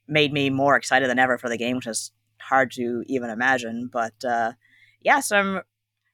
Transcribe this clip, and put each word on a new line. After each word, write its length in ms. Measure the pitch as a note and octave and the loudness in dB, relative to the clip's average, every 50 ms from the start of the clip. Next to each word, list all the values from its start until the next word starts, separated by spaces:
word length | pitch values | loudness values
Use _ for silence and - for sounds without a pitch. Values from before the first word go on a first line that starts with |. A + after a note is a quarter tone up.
| _ | _
made 240 | - D3+ D#3 D3+ C#3 D3 | 0 2 2 2 2 2
me 160 | C#3+ C#3 C#3 | 0 0 0
more 240 | C3+ C3+ C#3 C#3+ C3+ | 0 2 4 4 4
excited 340 | A#2+ - - C3+ C3 C3+ B2+ | 4 2 2 2 2 2 2
than 80 | A#2+ | 4
ever 200 | B2+ C3 B2+ B2 A#2+ | 4 4 2 2 0
for 100 | - A#2+ | -2 -4
the 80 | A#2 | -4
game, 200 | A2+ A#2 A#2+ B2+ | -2 -2 -2 -4
which 100 | B2+ A#2+ | -4 -6
is 240 | A#2 A2 - - - _ _ _ _ _ - | -6 -6 -8 -8 -10 _ _ _ _ _ -20
hard 320 | - - C3+ C3 C3+ B2 | -2 2 2 2 2 2
to 320 | - B2+ A#2+ A#2+ A#2+ A#2 - | -2 -6 -4 -4 -4 -6 -4
even 220 | - C3+ B2+ A#2+ A#2 | -4 -4 -4 -4 -4
imagine. 580 | A2 A2+ B2 C3 C3 B2+ A#2+ A2+ A2+ A#2 B2 A#2+ | -4 0 0 2 2 0 -2 -6 -8 -8 -10 -6
But, 320 | - A#2+ A2+ A2+ - _ - | -4 -4 -4 -4 -6 _ -4
uh, 280 | B2 A#2+ A#2 A2+ A2+ B2 _ _ _ _ _ _ _ _ _ | -2 0 0 0 -2 -4 _ _ _ _ _ _ _ _ _
yeah, 180 | - A3+ C4+ C#4+ | 0 2 2 2
some 420 | - - G#3 G3+ G3 G3 F#3+ F3+ - _ _ _ _ _ _ _ _ _ | 0 0 0 0 0 0 -2 -6 -8 _ _ _ _ _ _ _ _ _